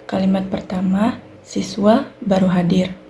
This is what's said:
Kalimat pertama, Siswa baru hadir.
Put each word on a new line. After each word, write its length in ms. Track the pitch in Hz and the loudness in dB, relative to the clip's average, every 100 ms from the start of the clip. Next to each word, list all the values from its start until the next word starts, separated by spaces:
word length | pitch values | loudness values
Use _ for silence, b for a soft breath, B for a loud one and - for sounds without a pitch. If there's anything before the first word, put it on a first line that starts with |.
Kalimat 480 | - 196 190 190 190 | -6 -2 0 0 -2
pertama, 720 | 202 - 185 190 190 220 - - - | -8 -6 -4 -2 2 0 -2 -10 -20
Siswa 720 | - - 180 - 202 233 285 - | -10 -8 -6 0 2 2 0 -8
baru 320 | - 190 185 | 0 2 2
hadir. 540 | 180 175 190 180 - | 2 2 2 0 -4